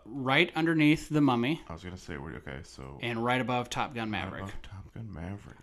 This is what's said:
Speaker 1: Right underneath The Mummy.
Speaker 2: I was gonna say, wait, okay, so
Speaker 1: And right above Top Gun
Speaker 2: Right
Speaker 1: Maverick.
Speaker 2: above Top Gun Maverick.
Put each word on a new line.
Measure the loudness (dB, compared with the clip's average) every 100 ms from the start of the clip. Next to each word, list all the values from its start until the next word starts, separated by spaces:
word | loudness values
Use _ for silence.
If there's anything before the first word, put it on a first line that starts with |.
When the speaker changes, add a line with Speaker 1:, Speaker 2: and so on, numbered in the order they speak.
| -10
Speaker 1:
Right | -4 2 4 4
underneath | 2 2 6 6 6 4
The | 4
Mummy. | 6 6 2 -2 -6
Speaker 2:
I |
was | -12
gonna | -10 -12
say, | -10 -8
wait, | -8 -10
okay, | -8 -10
so | -10 -14 -14 -8
Speaker 1:
And | -6 0
right | 2 2
above | 2 0 -2
Top | -4 -4
Gun | -4 -4
Speaker 2:
Right | -2
Speaker 1:
Maverick. | -4 -6
Speaker 2:
above | -8 -8
Top | -10 -14 -14
Gun | -12 -10
Maverick. | -8 -8 -8 -12 -10